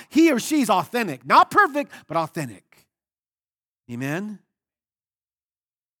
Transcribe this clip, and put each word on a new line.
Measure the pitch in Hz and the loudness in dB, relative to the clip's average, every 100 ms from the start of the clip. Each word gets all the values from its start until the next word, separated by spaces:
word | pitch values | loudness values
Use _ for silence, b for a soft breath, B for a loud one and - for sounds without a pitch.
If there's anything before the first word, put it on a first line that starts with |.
| B | B
he | 277 330 | 2 4
or | 247 | 4
she's | - 302 240 | 0 0 2
authentic." | 190 151 240 208 131 131 | 0 0 -4 -4 -6 2
Not | 247 359 | 4 4
perfect, | 302 392 277 269 B B | 4 2 0 -6 B B
but | 156 | -4
authentic. | 160 - 135 92 _ _ _ _ _ _ _ _ _ _ _ _ - | -4 -6 -10 -10 _ _ _ _ _ _ _ _ _ _ _ _ -14
Amen? | 120 135 160 208 202 _ _ _ _ _ _ _ _ _ _ _ _ _ _ _ _ | -10 -6 -6 -8 -14 _ _ _ _ _ _ _ _ _ _ _ _ _ _ _ _